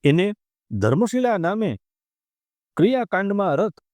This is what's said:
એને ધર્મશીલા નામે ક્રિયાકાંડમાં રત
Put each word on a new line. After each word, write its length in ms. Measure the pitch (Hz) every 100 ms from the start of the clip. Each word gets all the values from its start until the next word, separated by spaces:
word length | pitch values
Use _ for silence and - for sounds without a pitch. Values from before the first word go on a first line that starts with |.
એને 280 | 147 160 196 214 _ _ _
ધર્મશીલા 680 | 107 107 139 233 247 247 208
નામે 400 | 165 214 214 104 _ _ _ _ _ _ _ _ _ -
ક્રિયાકાંડમાં 800 | 190 262 226 185 196 202 190
રત 200 | 143 208 - _